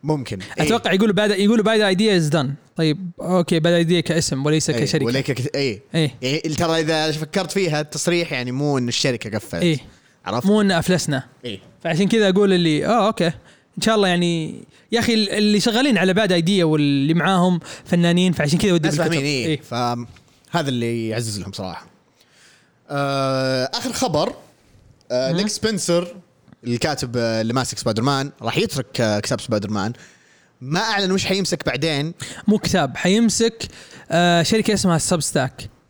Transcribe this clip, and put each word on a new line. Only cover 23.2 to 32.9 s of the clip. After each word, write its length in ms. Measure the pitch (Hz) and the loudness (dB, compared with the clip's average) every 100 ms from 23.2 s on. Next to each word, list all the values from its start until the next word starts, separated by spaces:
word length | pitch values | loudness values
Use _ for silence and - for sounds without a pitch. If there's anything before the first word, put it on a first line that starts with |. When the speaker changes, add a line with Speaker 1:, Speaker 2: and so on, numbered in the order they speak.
| 135 131 131 131 127 | 0 0 0 0 -2
Speaker 1:
آخر 180 | 240 262 | -4 -6
خبر، 400 | 226 247 147 196 - - _ _ _ _ _ _ | -2 0 0 -2 -4 -18 _ _ _ _ _ _
آه، 200 | 123 131 | -2 0
Speaker 2:
مم. 40 | 165 | 0
Speaker 1:
نيك 120 | 208 | -2
سبنسر، 680 | - 220 202 - 175 180 - _ _ _ - 120 | -2 -2 -2 0 0 -2 -12 _ _ _ -14 -4
الكاتب، 500 | 120 160 139 131 120 | -2 -2 -4 -4 -2
آه، 240 | 117 113 | -2 0
اللي 120 | 110 | 0
ماسك 260 | 123 120 - | -2 -2 -4
سبايدر 240 | - 107 | -2 0
مان، 300 | 127 139 139 - | 0 0 -2 -6
راح 160 | 113 123 | -4 -2
يترك، 420 | 220 143 123 - | -2 -4 -6 -2
آه، 200 | 113 104 | 0 0
كتاب 200 | - 123 | -2 -6
سبايدر 300 | - 107 98 | -2 -4 -2
مان. 220 | 104 98 123 - _ _ _ _ _ | -4 -4 -6 -16 _ _ _ _ _
ما 200 | 127 165 | -6 -4
أعلن 320 | 220 202 190 | -2 -2 0
وش 120 | 190 | -2
حيمسك 420 | - 190 190 175 - | 0 -2 -2 -4 -4
بعدين. 480 | 131 160 143 151 - - - - | -2 -2 -2 -4 -8 -16 -6 0
Speaker 2:
مو 100 | 208 | 0
كتاب، 380 | - 190 139 | 2 0 0